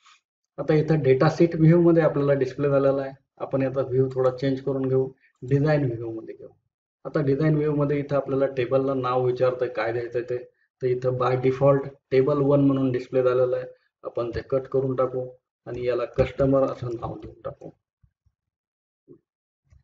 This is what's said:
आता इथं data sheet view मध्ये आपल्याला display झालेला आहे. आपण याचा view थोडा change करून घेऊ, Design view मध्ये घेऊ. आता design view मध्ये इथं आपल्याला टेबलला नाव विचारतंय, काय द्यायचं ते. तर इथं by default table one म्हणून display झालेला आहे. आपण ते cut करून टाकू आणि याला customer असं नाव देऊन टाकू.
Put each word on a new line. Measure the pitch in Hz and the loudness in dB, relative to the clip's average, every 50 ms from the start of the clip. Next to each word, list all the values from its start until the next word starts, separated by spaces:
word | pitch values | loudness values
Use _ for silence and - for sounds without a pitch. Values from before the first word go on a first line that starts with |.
| _ _ - _ _ _ _ _ _ _ _ - | _ _ -20 _ _ _ _ _ _ _ _ -8
आता | - - 156 | -2 0 2
इथं | 151 147 - 160 151 135 | 2 2 2 2 2 4
data | 131 131 131 139 151 | 4 4 4 4 2
sheet | - - 170 165 - | 4 4 2 2 4
view | 160 160 156 170 175 | 4 6 6 8 8
मध्ये | 170 170 165 165 156 | 6 6 6 4 4
आपल्याला | 147 127 143 143 143 143 | 2 2 2 2 2 2
display | 135 131 131 - - 143 143 | 2 0 -2 -2 -2 -2 0
झालेला | 139 139 135 139 135 139 135 | 2 2 2 2 2 0 -2
आहे. | 135 - - _ _ _ - | -6 -10 -16 _ _ _ -12
आपण | - - - 131 135 | -10 -6 -4 -2 -2
याचा | 131 127 135 | -2 -2 -4
view | 131 - 123 131 131 131 131 | -4 -2 0 0 0 0 0
थोडा | 127 127 127 | 0 0 0
change | 123 - 139 135 131 131 - | 0 0 -2 -2 -2 -2 -4
करून | 143 135 135 131 131 | -4 -4 -4 -2 0
घेऊ, | 131 131 131 135 - _ _ _ _ _ - | 0 0 -2 -2 -6 _ _ _ _ _ -6
Design | 123 139 143 143 156 151 147 139 | -2 0 0 2 2 2 0 0
view | 123 113 113 117 113 113 113 | -2 -4 -6 -8 -10 -10 -12
मध्ये | 110 - - | -12 -14 -16
घेऊ. | - - - _ _ _ _ _ _ _ _ _ _ - | -18 -20 -20 _ _ _ _ _ _ _ _ _ _ -10
आता | - - 160 | -6 -4 -2
design | 147 135 139 139 156 156 151 | 0 0 0 0 2 2 2
view | 147 147 151 147 | 2 0 0 0
मध्ये | 143 147 139 147 143 | 0 0 0 0 -2
इथं | 139 - 143 | -2 -2 -2
आपल्याला | 139 - - 135 135 139 | -4 -2 -2 -2 0 0
टेबलला | 131 135 131 123 117 135 135 135 135 139 | -2 -2 -2 -4 0 0 0 0 0 -2
नाव | 131 123 123 127 131 127 | -2 -2 -2 0 0 0
विचारतंय, | 123 123 - 127 127 123 - 127 117 | 0 0 2 0 0 0 0 -4 -4
काय | - 110 107 117 117 | -4 -4 -4 -4 -4
द्यायचं | 120 120 117 - 123 117 | -4 -6 -6 -6 -6 -6
ते. | - 123 123 - - _ _ _ _ _ - 131 | -4 -6 -8 -8 -12 _ _ _ _ _ -6 -4
तर | |
इथं | 127 123 123 - 127 | -2 -2 -2 -2 -2
by | 127 123 123 127 131 | -2 -2 0 0 0
default | 127 131 131 131 - 139 139 139 135 135 | 0 0 0 0 2 4 4 4 2 0
table | - - _ _ - 135 131 131 147 147 143 139 | -6 -12 _ _ 0 2 2 2 2 2 0 2
one | 139 143 143 | 2 4 4
म्हणून | 139 139 135 135 135 131 123 | 4 4 2 2 0 -2 -2
display | 123 - - 131 131 123 | -4 -4 -4 0 0 2
झालेला | 127 123 127 127 123 127 | 2 2 2 2 0 0
आहे. | 101 101 - - _ _ _ _ _ - | -4 -6 -8 -16 _ _ _ _ _ -14
आपण | - - 120 120 117 | -10 -8 -6 -6 -6
ते | 113 113 110 - | -6 -8 -6 -4
cut | 139 135 131 | -4 -4 -4
करून | - - 135 135 135 127 | -2 -2 -2 -2 -2 -2
टाकू | 127 131 123 127 127 127 127 - _ _ _ _ _ - | -2 -2 -2 -4 -6 -10 -10 -12 _ _ _ _ _ -16
आणि | 127 123 120 123 | -14 -10 -8 -4
याला | 123 120 120 120 | -2 -2 -2 -4
customer | - - - 131 127 - - 139 135 135 135 135 | -4 -2 -2 -2 -2 0 -2 0 2 2 2 2
असं | 127 - - 123 123 117 | 0 -4 -6 -10 -10 -10
नाव | - - - - - | -8 -10 -10 -12 -12
देऊन | - - - - - | -16 -18 -18 -16 -16
टाकू. | - - - - - - _ _ _ _ _ _ _ _ _ _ _ _ _ _ _ _ _ _ _ _ _ _ _ _ _ _ - - - _ _ _ _ _ _ _ _ _ _ _ _ | -16 -16 -16 -18 -20 -20 _ _ _ _ _ _ _ _ _ _ _ _ _ _ _ _ _ _ _ _ _ _ _ _ _ _ -20 -20 -20 _ _ _ _ _ _ _ _ _ _ _ _